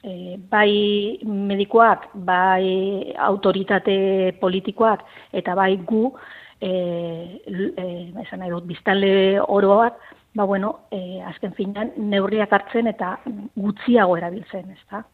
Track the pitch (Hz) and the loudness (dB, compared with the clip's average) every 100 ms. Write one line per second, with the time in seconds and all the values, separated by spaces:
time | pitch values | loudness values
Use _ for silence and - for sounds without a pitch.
0 | 208 180 180 180 185 214 208 208 208 208 | -12 -12 -12 -14 -2 2 4 4 2 0
1 | 202 240 220 202 202 196 202 226 226 196 | -2 -6 -6 -4 -2 -2 2 6 6 4
2 | - 202 180 180 185 185 190 185 196 196 | -2 -10 0 2 4 4 2 0 -2 -4
3 | - - 131 196 202 185 190 196 196 196 | -6 -2 0 2 2 0 0 0 2 2
4 | 190 190 185 180 190 185 - - 226 202 | 2 2 0 0 -2 -2 -4 0 2 2
5 | - - - 196 180 180 190 190 175 220 | -4 -20 -10 -6 -4 0 2 2 0 0
6 | 240 269 - - - _ 190 185 175 170 | 0 -4 -20 -20 -20 _ -4 -2 -2 -4
7 | 170 165 175 185 - 185 202 349 180 175 | -6 -8 -12 -16 -12 -6 -6 -6 -8 -10
8 | 175 175 170 190 185 175 175 165 - 196 | -12 -14 -14 -10 -8 -8 -8 -6 0 2
9 | 196 196 190 196 - 202 196 202 233 233 | 4 4 4 2 2 4 6 6 4 0
10 | - - _ 214 196 196 202 - _ 196 | -20 -20 _ -2 0 0 -2 -6 _ -10
11 | 180 185 185 175 196 - 190 202 220 - | -8 -12 -12 -10 -10 -6 -6 -4 -8 -6
12 | 208 202 196 214 202 202 - 233 233 208 | -2 0 0 0 2 2 2 -2 -2 -2
13 | 180 190 - 208 202 - 202 202 - 240 | -6 -6 -10 -10 -10 -6 -6 -4 4 6
14 | 190 170 170 190 180 196 185 185 _ 202 | 6 2 -2 -8 -10 -12 -12 -18 _ -14
15 | 233 | -14